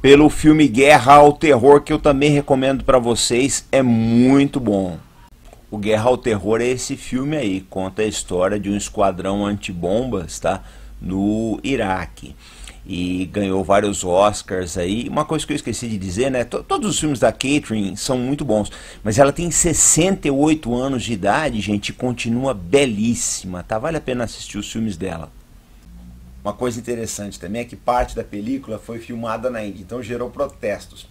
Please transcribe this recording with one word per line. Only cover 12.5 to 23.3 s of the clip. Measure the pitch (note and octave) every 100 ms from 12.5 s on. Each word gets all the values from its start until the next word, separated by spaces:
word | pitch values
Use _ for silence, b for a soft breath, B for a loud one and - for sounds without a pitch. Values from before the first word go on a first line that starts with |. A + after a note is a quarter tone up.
| B B B -
E | F2 F2+ F2+ F2+
ganhou | G2+ G2 F#2+
vários | F2+ G2 G#2 G2+
Oscars | F#2 F2+ G#2 G#2 - F#2 F2+ F2
aí. | F2+ G#2+ B2
Uma | C#3+
coisa | D3+ D#3+ -
que |
eu | C#3+
esqueci | - A2+ A#2+
de | G#2+
dizer, | F#2 F2+ C3+
né? | B2+
To-, | A#2 -
todos | - F#4+ G#3+
os | D3
filmes | D#3 C3
da | A#2+
Kathryn | - B2+ D3 C#3+ A2 G2 F#2
são | - B2+
muito | B2 C#3+
bons, | C#3+ G#2+ G2+ B B B
mas | G#2 G2+
ela | C#3
tem | C#3+ E3+
sessenta | - E3+ D3 - - F3+ F#3+ D3
e |
oito | C#3 D3+ D#3 A#2
anos | A#2+ C3+ C3
de | G2+
idade, | A2 G2 B2 D#3 A2+
gente, | G2 G#2 -
e |
continua | - B2+ A#2+ A#2 A#2 C3+
belíssima, | G#2+ E2+ C#3 C#3 G2+ A2+ A#2 -